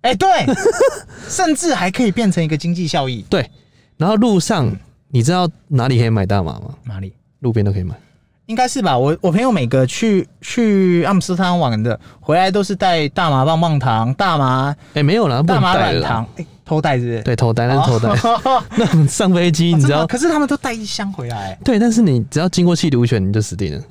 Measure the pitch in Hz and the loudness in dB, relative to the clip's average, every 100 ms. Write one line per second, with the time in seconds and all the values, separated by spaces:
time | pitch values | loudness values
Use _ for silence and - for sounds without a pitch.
0 | 240 254 381 339 269 262 - - 539 - | 0 2 2 2 2 2 0 2 0 0
1 | - - - - 349 294 339 226 185 185 | -16 -20 -12 -4 -2 0 0 -2 -2 0
2 | 240 180 220 180 160 151 165 175 165 160 | 0 2 0 0 -2 -2 -4 -4 -2 -2
3 | 131 120 95 185 117 - _ _ _ _ | -4 -6 -2 -2 -2 -10 _ _ _ _
4 | 160 214 240 196 - 202 120 98 - _ | 0 2 4 2 0 0 -2 -4 -12 _
5 | _ 127 117 180 175 - _ 139 123 123 | _ 0 2 2 0 -4 _ -2 2 2
6 | 117 110 95 101 82 58 - 135 120 98 | 2 0 0 0 -2 -8 -14 -16 -14 -12
7 | 95 - _ _ 127 110 101 98 90 - | -12 -16 _ _ -4 0 0 -2 -6 -10
8 | _ _ _ _ - 226 254 269 185 127 | _ _ _ _ -8 -2 -2 0 0 2
9 | 135 170 185 165 254 202 120 131 127 - | 0 0 0 2 0 0 0 0 0 0
10 | 226 196 - _ - - 226 196 185 175 | 0 0 -2 _ -8 -2 2 2 2 2
11 | 165 196 - 180 185 175 143 110 113 107 | 2 0 0 -2 0 0 0 0 -2 -4
12 | - - - 160 190 196 196 196 190 170 | -10 -14 -2 0 2 0 -2 -2 0 0
13 | 147 - 170 135 139 160 170 147 127 110 | -2 -2 0 2 2 2 0 0 0 0
14 | 113 135 196 160 131 127 139 143 - 147 | 0 -2 0 0 0 0 -2 -6 -8 -2
15 | 147 214 190 123 160 190 175 180 113 82 | 0 2 0 0 0 2 2 2 0 -2
16 | 78 113 113 - 165 - - 156 156 131 | -2 -4 -6 -12 -16 -16 -4 -2 0 -2
17 | 120 117 110 117 117 113 120 135 143 117 | -2 -4 -2 0 0 0 0 2 2 2
18 | 110 - 226 233 262 262 - - 226 165 | 2 0 2 0 2 0 0 -2 2 2
19 | 147 - 196 175 175 156 170 165 135 147 | 2 0 0 2 2 2 2 4 2 2
20 | 165 247 330 302 285 285 262 233 208 - | 0 0 0 0 0 -2 -4 -8 -8 -8
21 | 196 190 120 113 98 92 - 220 233 220 | -8 -8 -8 -8 -10 -6 0 2 4 4
22 | 208 127 - 147 180 - 175 170 165 127 | 4 2 0 -2 -2 2 2 2 2 2
23 | 120 117 95 107 107 90 92 71 - | 2 2 0 -2 -2 -4 -6 -6 -12